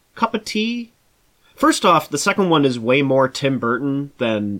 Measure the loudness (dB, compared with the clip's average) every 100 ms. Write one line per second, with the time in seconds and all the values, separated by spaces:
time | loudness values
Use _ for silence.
0 | _ -4 -4 -4 -6 -4 -4 -6 -10 _
1 | _ _ _ _ _ 0 2 2 4 2
2 | 0 -4 -2 0 2 4 2 0 0 2
3 | 2 2 0 0 -2 -2 -2 -2 -2 -4
4 | -6 -4 -2 -2 -4